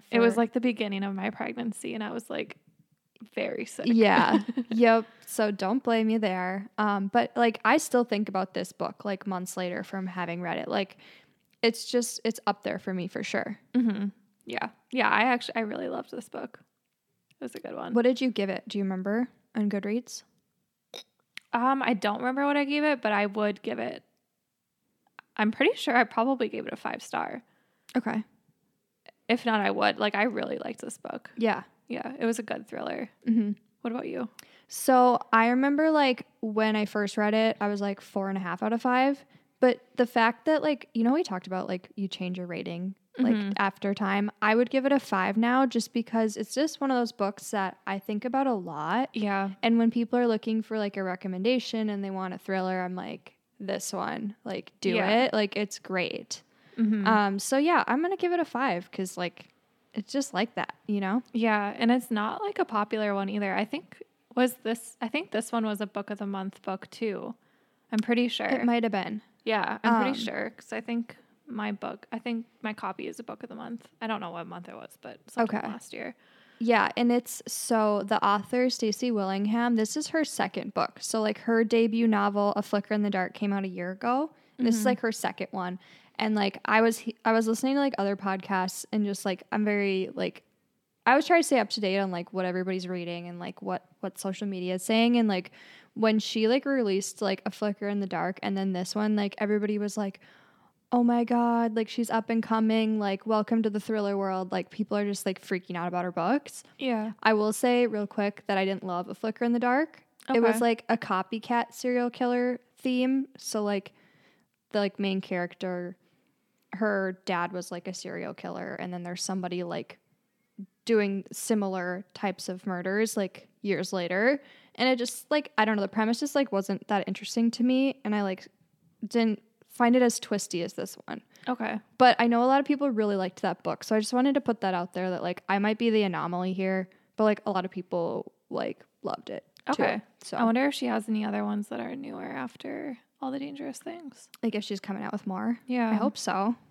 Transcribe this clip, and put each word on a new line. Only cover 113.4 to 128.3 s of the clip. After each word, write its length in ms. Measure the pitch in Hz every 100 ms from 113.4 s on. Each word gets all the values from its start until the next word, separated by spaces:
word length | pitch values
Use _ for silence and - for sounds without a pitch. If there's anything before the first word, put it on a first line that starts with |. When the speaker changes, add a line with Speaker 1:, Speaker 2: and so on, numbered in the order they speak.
| - 220
Speaker 2:
like, 300 | 208 202 - - _ _ _ _ _ _ _
the, 80 | 208
like, 200 | 202 -
main 200 | 196 190
character, 760 | - 180 175 - 185 180 175 180 _ _ _ _ _ _ _
her 480 | 185 214 196 190 185 -
dad 260 | 175 180
was, 200 | 185 175
like, 160 | 175 190
a 60 |
serial 400 | 180 - 170 -
killer, 420 | - 180 - - -
and 180 | 180
then 100 | 180
there's 200 | 175 175
somebody, 400 | - 190 180 175
like, 340 | 175 175 - - _ _ _ _ _ - 190 _ -
doing 380 | 220 202 196 -
similar 760 | - - 214 196 185 180 180 -
types 360 | - 202 185 -
of 160 | 185 196
murders, 500 | 180 180 202 220 220
like, 300 | 190 - - _
years 320 | 202 165 185
later. 480 | 190 170 180 233 285 - - _ -
And 140 | 254
it 80 | 254
just, 320 | 247 - -
like, 220 | 302 294 -
I 80 | 214
don't 100 | 214
know, 60 |
the 60 | 196
premise 320 | 220 214 233
just, 140 | 294 285
like, 160 | 277
wasn't 360 | 196 190 190 -
that 160 | 202 -
interesting 440 | 196 208 - 233
to 120 | -
me, 360 | 247 254 269 262
and 120 | 220 214
I, 80 |
like, 240 | 202